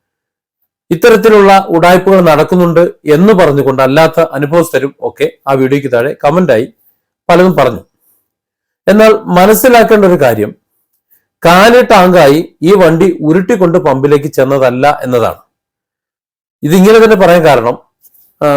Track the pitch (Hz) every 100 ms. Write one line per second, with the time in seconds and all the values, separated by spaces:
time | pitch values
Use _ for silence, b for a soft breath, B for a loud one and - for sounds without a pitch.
0 | _ _ _ _ _ _ _ _ _ 170
1 | 240 220 220 214 196 196 190 165 175 185
2 | 185 196 170 151 156 180 175 165 175 -
3 | 151 151 196 190 160 143 135 131 131 143
4 | 160 170 160 135 143 170 165 131 135 -
5 | 117 - 151 - 135 135 131 143 135 120
6 | 131 - 147 165 175 113 131 _ _ _
7 | _ _ - 170 185 147 123 110 - _
8 | _ _ _ _ _ _ _ _ - 208
9 | 220 208 - 180 196 214 262 240 220 220
10 | 190 175 131 107 107 - _ _ _ _
11 | _ _ _ _ 165 175 220 247 214 214
12 | 185 180 143 147 - _ 160 202 170 160
13 | 190 - 151 170 185 233 180 175 151 135
14 | 143 143 147 - 135 139 131 123 143 -
15 | 127 123 104 76 _ _ _ _ _ _
16 | _ _ _ _ _ _ 147 190 190 226
17 | 220 208 185 175 156 131 113 - _ _
18 | _ _ _ _ 147